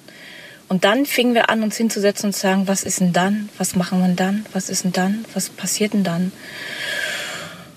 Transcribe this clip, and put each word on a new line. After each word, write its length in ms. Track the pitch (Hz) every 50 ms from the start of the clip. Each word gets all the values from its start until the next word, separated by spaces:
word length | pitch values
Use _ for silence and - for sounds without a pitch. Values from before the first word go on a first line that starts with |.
| - - - - - - - - - - - - - -
Und 160 | 190 180 -
dann 200 | 196 220 262 285
fingen 280 | - - - 233 247 240
wir 160 | 226 - -
an, 140 | 226 226 220
uns 120 | 214 208
hinzusetzen 520 | - 226 220 - 214 196 202 202 - -
und 60 | 202 190
zu 60 | -
sagen, 300 | - 190 190 196 190 190
„Was 140 | 190 185 -
ist 180 | 185 - -
denn 100 | 185 180
dann? 380 | 170 180 180 196 208 214 208 208 -
Was 180 | - 185 - -
machen 240 | 190 175 - 185 180
wir 80 | 180
denn 80 | 185 180
dann? 300 | 180 185 190 202 214 214 - -
Was 160 | 190 190 -
ist 160 | 196 - -
denn 80 | 185 180
dann? 320 | 185 180 190 202 226 226 - -
Was 160 | 196 - -
passiert 420 | - - - 185 - - 208 208
denn 140 | 226 208 190
dann?“ 260 | 180 170 170 180 190 - - - - - - - - - - - - - - - - - - - - - - - - - - - - -